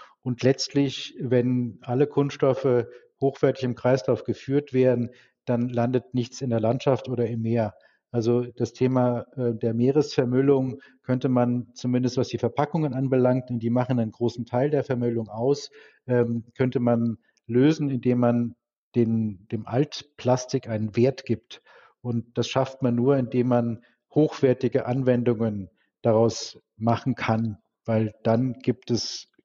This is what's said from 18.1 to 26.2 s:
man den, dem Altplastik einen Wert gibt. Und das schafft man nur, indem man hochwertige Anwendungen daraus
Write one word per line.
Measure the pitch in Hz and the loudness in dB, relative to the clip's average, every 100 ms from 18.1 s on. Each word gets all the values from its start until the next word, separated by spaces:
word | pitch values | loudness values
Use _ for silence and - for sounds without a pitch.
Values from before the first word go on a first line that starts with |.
| 123 | 2
man | 120 120 120 120 _ _ _ 127 | 2 2 -2 -8 _ _ _ 0
den, | 117 113 110 95 98 | 2 0 -2 -6 -10
dem | 113 107 | -10 -4
Altplastik | 113 151 - - - 123 127 - 135 113 | -2 -2 -6 -16 -6 0 0 0 -6 -4
einen | 110 110 101 | -4 -2 2
Wert | 127 131 - | 2 0 -4
gibt. | 110 - - _ - - _ | -6 -6 -20 _ -20 -20 _
Und | 123 117 113 - | -6 -6 -4 -4
das | 117 | -2
schafft | 131 131 - | 0 -2 -2
man | 127 120 | -2 2
nur, | 123 139 | 2 2
indem | 120 123 123 | 2 0 2
man | 120 120 113 _ _ _ | 2 0 -4 _ _ _
hochwertige | - 156 - 135 127 123 127 117 | 0 0 2 2 2 0 0 -2
Anwendungen | 127 127 123 123 110 113 104 92 _ _ _ | 0 2 2 2 0 0 -4 -8 _ _ _
daraus | 120 110 | 2 4